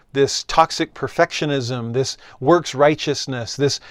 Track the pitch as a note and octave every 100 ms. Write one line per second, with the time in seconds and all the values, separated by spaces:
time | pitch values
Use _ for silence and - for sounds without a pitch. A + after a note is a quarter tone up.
0 | _ C3+ C3 - - - E3 - D#3+ -
1 | C3+ - E3+ - D#3 C#3 A#2+ B2+ A#2 B2
2 | C3 - - - C3 E3+ - C3 D3 D3+
3 | D3+ C3+ - B2+ A2 - C#3+ - -